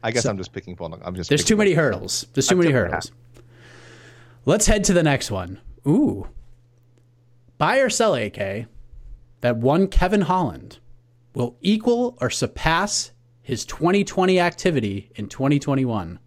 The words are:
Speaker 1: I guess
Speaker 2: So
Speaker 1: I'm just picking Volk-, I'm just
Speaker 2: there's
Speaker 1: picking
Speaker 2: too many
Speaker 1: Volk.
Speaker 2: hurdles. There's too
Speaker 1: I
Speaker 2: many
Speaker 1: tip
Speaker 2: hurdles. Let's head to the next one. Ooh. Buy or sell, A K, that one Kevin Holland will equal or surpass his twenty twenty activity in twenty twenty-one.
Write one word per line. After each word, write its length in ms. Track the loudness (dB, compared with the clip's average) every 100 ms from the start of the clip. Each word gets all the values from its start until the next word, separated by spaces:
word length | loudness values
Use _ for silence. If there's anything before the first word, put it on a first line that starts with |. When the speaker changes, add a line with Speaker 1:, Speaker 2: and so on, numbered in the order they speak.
Speaker 1:
I 80 | -2
guess 120 | -2
Speaker 2:
So 60 | -2
Speaker 1:
I'm 80 | -4
just 140 | -8
picking 240 | -12 -14 -12
Volk-, 240 | -12 -10
I'm 120 | -10 -8
just 140 | 0
Speaker 2:
there's 120 | 0
Speaker 1:
picking 120 | 2
Speaker 2:
too 40 | 2
many 160 | 4
Speaker 1:
Volk. 100 | 4
Speaker 2:
hurdles. 420 | 2 -2 -6 -8 -4
There's 140 | -2 2
too 80 | 4
Speaker 1:
I 20 |
Speaker 2:
many 100 | 4
Speaker 1:
tip 60 | 2
Speaker 2:
hurdles. 360 | 0 -4 -8 -18 -20 -20 -20 -20 -20 -20 -20 -20 -20 -20 -20 -8 0
Let's 200 | 2 4
head 180 | 2 4
to 80 |
the 100 | 4
next 260 | 4 2 -2
one. 300 | -6 -6 -12 -16 -8 0
Ooh. 420 | 2 2 -2 -10 -14 -20 -20 _ _ _ _ _ _ _ _ _ _
Buy 200 | 0 2
or 100 | 0
sell, 260 | 2 0 2
A 140 | -2
K, 380 | -6 -6 -6 -10 -18 -20 -20 -18 -20 -20 -4
that 160 | -2 2
one 300 | 2 4 4
Kevin 340 | 4 4 2
Holland 580 | 2 0 0 -6 -18 -20 -20 -20 _ _ _
will 240 | -6 -6 -2
equal 560 | 0 2 2 2 0 -2
or 80 | -4
surpass 840 | -2 -4 -2 0 2 0 -4 -6 -14 _ _
his 220 | -8 -8 -8
twenty 380 | -2 2 2
twenty 360 | 0 0 2 2
activity 720 | 2 0 0 0 -2 -6 -10 -12
in 140 | -12
twenty 300 | -2 0 2
twenty-one. 600 | 2 0 0 -2 -6 -14